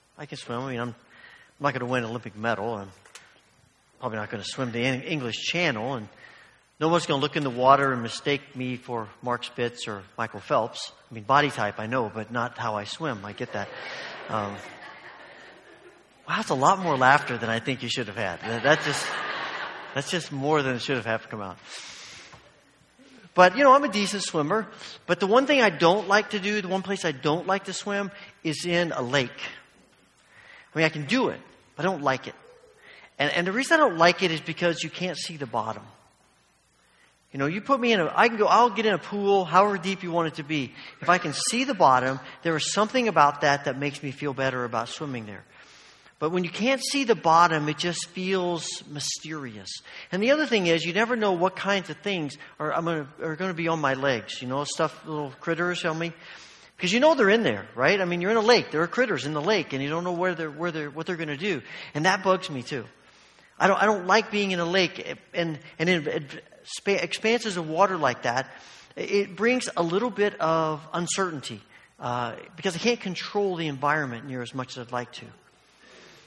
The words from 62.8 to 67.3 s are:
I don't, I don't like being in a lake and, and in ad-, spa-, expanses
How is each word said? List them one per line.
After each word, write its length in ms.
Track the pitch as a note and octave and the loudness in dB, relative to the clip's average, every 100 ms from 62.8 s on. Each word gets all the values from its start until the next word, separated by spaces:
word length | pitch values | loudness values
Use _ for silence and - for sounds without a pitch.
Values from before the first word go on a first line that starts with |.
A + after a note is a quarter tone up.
| G#2 - - - - _ _ - | -10 -18 -20 -20 -20 _ _ 0
I 80 | F#3 | 2
don't, 140 | F#3+ | 4
I 40 | G3+ | 2
don't 220 | G#3 F3+ | 2 4
like 240 | A3 - | 2 2
being 200 | G#3 G3 | -2 0
in 100 | F3+ | 0
a 40 | E3+ | 2
lake 520 | F#3+ F3 - - - - | 2 2 -2 -10 -12 -8
and, 260 | F3 E3+ D3 - - | -4 -4 -4 -12 -4
and 120 | E3+ | 0
in 180 | F3 D3 | 0 0
ad-, 340 | D#3 C#3+ D3+ - - | -6 -8 -16 -18 -20
spa-, 280 | - - G3+ | -14 -6 -2
expanses 640 | G3 E3+ - A3 | 0 -2 -2 0